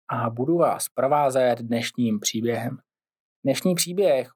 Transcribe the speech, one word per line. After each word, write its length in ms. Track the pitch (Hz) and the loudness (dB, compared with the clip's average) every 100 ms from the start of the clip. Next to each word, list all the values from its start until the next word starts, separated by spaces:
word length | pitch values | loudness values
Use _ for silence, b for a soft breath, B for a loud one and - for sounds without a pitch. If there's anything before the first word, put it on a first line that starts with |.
| - | -8
a 220 | 123 117 | -4 -4
budu 260 | 117 131 170 | -2 0 2
vás 320 | 147 98 - | 2 0 -4
provázet 720 | - 131 147 143 131 127 120 | -2 2 2 2 2 2 0
dnešním 640 | 117 117 117 - 120 107 | -2 -4 -4 -2 0 0
příběhem. 580 | - 113 120 117 123 123 _ _ _ _ _ _ | -2 -2 -2 -2 -4 -8 _ _ _ _ _ _
Dnešní 300 | 135 131 185 | -2 0 0
příběh 560 | 170 - 180 190 135 120 | 0 -2 0 2 2 0